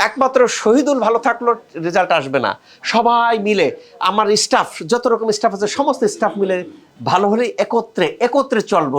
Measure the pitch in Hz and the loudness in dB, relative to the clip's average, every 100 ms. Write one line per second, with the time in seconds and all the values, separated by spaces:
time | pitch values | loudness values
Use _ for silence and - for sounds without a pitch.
0 | 220 269 262 254 240 - 214 254 285 262 | -2 0 0 2 2 2 2 4 2 0
1 | 214 226 247 233 240 226 - 170 165 185 | 0 0 0 -2 -2 -2 -6 -8 -2 0
2 | 175 165 135 135 107 - _ - - 226 | 2 0 0 -2 -2 -4 _ -16 -2 0
3 | 233 233 233 226 202 196 139 - - - | 2 2 2 0 0 2 0 -2 -16 -4
4 | 185 202 208 208 - 240 165 - 165 240 | -2 0 2 2 2 0 0 -6 -4 -2
5 | 240 226 226 214 226 196 208 - 294 269 | 0 0 0 0 0 0 -4 0 0 2
6 | 208 - 214 202 190 180 165 - _ - | 0 0 -4 -2 -2 -2 -6 -18 _ -10
7 | 120 170 202 226 240 - 202 233 226 - | -2 2 2 0 -2 -2 -2 -2 -2 -2
8 | 160 - 240 277 254 226 - 185 147 | -2 0 0 0 0 -2 0 0 0